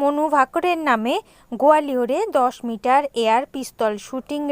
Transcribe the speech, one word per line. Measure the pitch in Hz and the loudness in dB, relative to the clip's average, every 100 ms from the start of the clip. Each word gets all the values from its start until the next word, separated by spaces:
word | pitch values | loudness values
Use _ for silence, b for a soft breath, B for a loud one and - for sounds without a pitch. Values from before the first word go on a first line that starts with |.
মনু | 285 294 311 285 | 0 0 2 2
ভাকরের | 262 339 359 330 302 | 2 0 0 0 0
নামে | 220 233 359 - b b | 0 0 -4 -6 b b
গোয়ালিয়রে | 220 277 311 285 254 240 302 440 294 | 2 4 4 2 -2 -2 -2 0 0
দশ | 247 - 240 | 0 -2 -10
মিটার | 226 247 269 285 233 | -4 2 2 0 -2
এয়ার | 220 226 285 | 0 0 -2
পিস্তল | 269 247 - 220 208 | -10 -10 -4 -2 -4
শুটিং | - 262 - 294 294 | -8 -10 -6 -6 -4